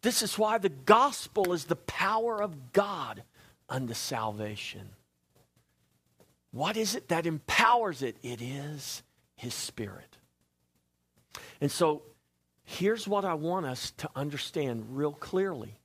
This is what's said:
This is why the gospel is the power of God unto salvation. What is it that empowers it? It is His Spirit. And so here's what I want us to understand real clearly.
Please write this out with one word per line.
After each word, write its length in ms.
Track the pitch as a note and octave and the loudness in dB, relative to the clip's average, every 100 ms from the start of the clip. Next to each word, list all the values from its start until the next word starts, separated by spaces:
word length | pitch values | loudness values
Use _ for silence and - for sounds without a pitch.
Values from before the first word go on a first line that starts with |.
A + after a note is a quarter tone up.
This 200 | A3 - | 2 2
is 160 | A3 - | -2 0
why 200 | G#3+ A3+ | 2 4
the 120 | G3 | 2
gospel 840 | C#3 C3 G#3+ C#4 - - - F#3 | -2 8 10 10 2 -4 0 2
is 120 | F3 - | 2 0
the 120 | E3 | -2
power 680 | - - G3 A3 A#3 A3 | -2 -2 0 2 0 0
of 300 | G#3 D3+ B2+ | -2 -4 2
God 500 | G3 G3+ F#3 B2+ G2 - _ - _ _ | 4 4 0 -6 -10 -16 _ -20 _ _
unto 240 | C3 B2+ | -4 -4
salvation. 1000 | A2+ - B2 A2 G#2 G#2+ G#2 - - G2 - _ _ _ _ _ _ _ _ _ _ _ _ _ _ _ | -4 -4 -2 -2 -4 -6 -6 -10 -12 -16 -20 _ _ _ _ _ _ _ _ _ _ _ _ _ _ _
What 240 | A2+ D#3 A3 | -4 -2 0
is 180 | A3 | 0
it 140 | A3 - | -2 0
that 180 | E3+ E3+ | 0 0
empowers 800 | D#3 - - A3+ A#3+ G#3+ C#3 | -2 0 4 6 6 2 -2
it? 140 | B2 - | -4 -4
It 200 | B2 A#2+ | -8 -8
is 600 | A#2+ C#3 C#3+ D3+ - - _ _ _ | -6 -8 -8 -10 -10 -12 _ _ _
His 220 | _ B2 - | _ -10 -8
Spirit. 640 | - - G#2 F#2+ - - _ _ _ _ _ _ _ _ _ _ _ - - - | -8 -8 -8 -10 -20 -20 _ _ _ _ _ _ _ _ _ _ _ -18 -18 -4
And 100 | C#3+ | -2
so 320 | - E3 D3+ - _ _ _ _ _ - | 2 2 2 -4 _ _ _ _ _ -14
here's 420 | - F#3+ A3+ G3+ | -2 0 0 0
what 160 | G3+ | 0
I 100 | F#3+ | 0
want 320 | E3 D#3+ F3+ D3 | -2 0 -2 -2
us 260 | B2+ - | -6 -8
to 180 | - D#3 | -10 -10
understand 840 | - C#3+ C#3+ - - C#3+ A#2 A2 C3 | -6 -6 -6 -6 -4 -2 -4 -6 -2
real 160 | D3 | -2
clearly. 680 | C#3+ - F#3 G3 D#3 G#2+ G#2+ | -4 -4 -2 -2 -4 -10 -16